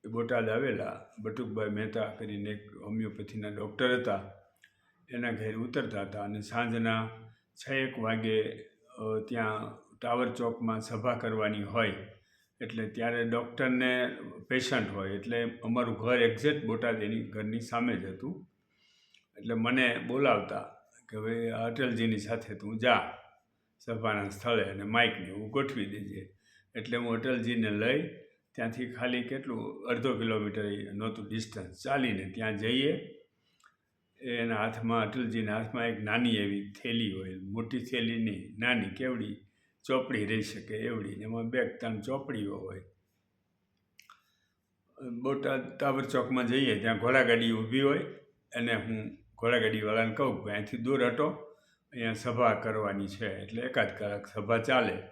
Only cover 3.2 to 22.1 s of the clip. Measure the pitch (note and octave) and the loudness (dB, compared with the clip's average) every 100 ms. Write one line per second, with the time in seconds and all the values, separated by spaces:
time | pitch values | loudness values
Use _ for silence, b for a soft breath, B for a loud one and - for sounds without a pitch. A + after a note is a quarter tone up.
3.2 | G#2 A2 G#2 G#2 G#2 - B2+ B2+ A#2 G2 | -10 -8 -6 -6 -6 0 2 4 2 0
4.2 | G2 - - _ b b b b - B2 | -2 -16 -20 _ b b b b -10 -4
5.2 | A#2+ G#2 A2 A2 A#2+ C#3+ A#2 G2+ G2 G#2 | -4 -2 -4 -4 -4 -2 -2 -4 -6 -6
6.2 | G2+ G#2 G#2 A#2 A#2+ A#2 A2+ A2+ A2+ - | -6 -6 -4 -2 0 2 2 2 -2 -8
7.2 | B B B - - C3+ C3 C3 A2 A2+ | B B B -14 -4 0 0 0 0 2
8.2 | A2 A2 G#2+ - - _ _ - A2 A2 | 4 4 2 -2 -14 _ _ -8 -2 -2
9.2 | G#2+ A#2+ A2 G#2+ A2 - - - A#2+ A#2+ | -2 0 0 -2 -6 -12 -20 -6 0 2
10.2 | A#2+ - A#2 A#2 A#2 A2 G#2+ A2+ B2 A#2+ | 2 0 -2 0 -2 -2 -2 -2 0 0
11.2 | A#2 A2 G#2 G#2 G2 G#2+ G#2+ F#2+ - - | 0 2 0 0 0 2 2 0 -8 -16
12.2 | b b b - A#2+ A2+ A2 - A#2 A#2+ | b b b -12 -8 -4 -4 0 0 2
13.2 | A#2 A#2 A#2 - C3+ B2+ B2+ B2+ B2 - | 2 0 -2 0 2 4 4 4 0 -2
14.2 | - - - B2+ B2 C3 G2+ G2 F#2+ G2 | -12 -12 -2 0 2 0 0 -2 -4 -4
15.2 | A#2 A#2 A#2 - A2+ A#2+ A#2+ G2+ A#2 B2 | -2 -2 -2 -4 -2 0 0 0 4 6
16.2 | A#2 A2 C#3+ D3 A2+ A2+ A#2+ A2 G#2 A2+ | 6 6 2 2 0 0 0 0 0 -2
17.2 | G#2+ G#2+ G#2+ A2+ A2+ A#2+ A#2+ G2 F#2+ F#2 | -4 -4 -4 -4 -2 0 2 0 -4 -8
18.2 | C3 F#3 - _ _ b b b b b | -8 -10 -12 _ _ b b b b b
19.2 | b - A2 A#2 A2+ B2+ B2 G#2 A#2+ B2+ | b -12 -4 0 2 4 4 2 0 4
20.2 | C#3 G#2 F#2+ G#2 - - _ _ - G#2+ | 6 4 2 -4 -6 -14 _ _ -12 -6
21.2 | A2 A#2 A#2 A2+ A#2 A#2 B2+ A2+ A2+ | -4 -2 -2 -2 -2 0 0 2 2